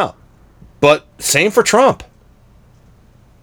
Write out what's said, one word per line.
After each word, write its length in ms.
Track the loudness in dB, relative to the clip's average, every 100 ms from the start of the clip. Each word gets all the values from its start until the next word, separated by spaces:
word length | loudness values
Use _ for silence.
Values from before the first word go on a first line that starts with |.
out. 140 | -2 -8 _ _ _ _ -20 _
But 260 | 0 0 -4 -12
same 320 | -4 -2 0
for 100 | 0
Trump. 400 | 0 2 0 -2 -10 _ _ _ _ _ _ _ _ _ _ _ _ _